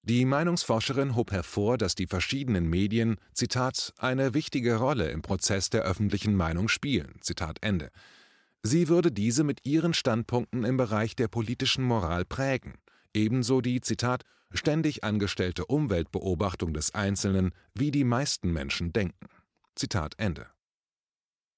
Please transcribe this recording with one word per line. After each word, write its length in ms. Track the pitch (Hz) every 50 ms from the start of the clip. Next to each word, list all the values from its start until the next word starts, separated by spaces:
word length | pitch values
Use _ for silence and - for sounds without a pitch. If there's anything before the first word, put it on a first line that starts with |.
| -
Die 200 | 98 117 123 127
Meinungsforscherin 880 | 127 135 143 165 175 175 170 - - 117 110 - - 131 135 139 139 120
hob 160 | 120 113 -
hervor, 460 | - 92 85 - - 104 101 110 123
dass 180 | - 107 90 -
die 120 | - 92
verschiedenen 600 | - - 90 - - - 135 143 127 104 90 85 82
Medien, 460 | 82 90 101 101 110 117 113 113 110 - _ _ _
Zitat, 600 | - 123 113 - 127 127 131 127 - - - _
„eine 360 | - - 127 127 135 135 135 107
wichtige 420 | 151 156 - - 143 117 120 117
Rolle 340 | 110 123 135 151 120 82 73
im 100 | - 78
Prozess 480 | - - 101 87 - - 104 98 - -
der 140 | - 110 101
öffentlichen 520 | - 92 - 107 98 101 101 - 110 104
Meinung 320 | 95 85 82 82 85 101
spielen“, 460 | 113 - - - 147 131 92 71 - - -
Zitat 380 | - - - - 92 78 - -
Ende. 280 | - 107 101 85 71 - _ - - - - - - _ _ _ _ _ _ _ -
Sie 260 | 107 135 170 175 143
würde 220 | 170 175 165 175
diese 340 | 113 101 104 117 113 139 156
mit 200 | 143 139 - _
ihren 280 | 127 147 160 165 170 165
Standpunkten 720 | - - 139 110 117 113 - 120 123 120 _ - 127 110
im 100 | 117 131
Bereich 400 | 131 127 98 110 104 113 113 -
der 140 | - 120 107
politischen 560 | - 117 110 101 123 - 135 - - - 131
Moral 400 | 123 120 110 90 80 85 87 92
prägen, 480 | _ - - 135 139 131 123 - - - - _ _ _ _ _ _ _
ebenso 480 | 107 107 110 120 131 123 110 131 131
die, 180 | 120 127 123 123
Zitat, 440 | - - 113 - - 123 127 127 - _ _ _ _ _
„ständig 540 | - - - 156 147 160 151 151 143 - -
angestellte 600 | 107 104 107 101 101 - - 95 90 85 - 87
Umweltbeobachtung 1080 | - 131 151 151 117 98 85 82 - - 92 - 95 90 80 101 98 85 - 95 82 76
des 200 | 76 76 - -
Einzelnen, 580 | 107 101 98 101 - - 101 95 95 92 90 - _ _ _ _
wie 180 | - 143 147
die 120 | 135 147 135
meisten 480 | 120 120 120 143 147 - - - 90
Menschen 400 | 82 78 71 69 - - 87 87
denken“, 360 | 80 113 101 85 - _ - - _ - _ _ _ _ _ _ _
Zitat 400 | - - - - 98 76 76 -
Ende. 300 | - 107 101 78 69 - - _ _ _ _ _ _ _ _ _ _ _ _ _ _ _ _ _ _ _ _ _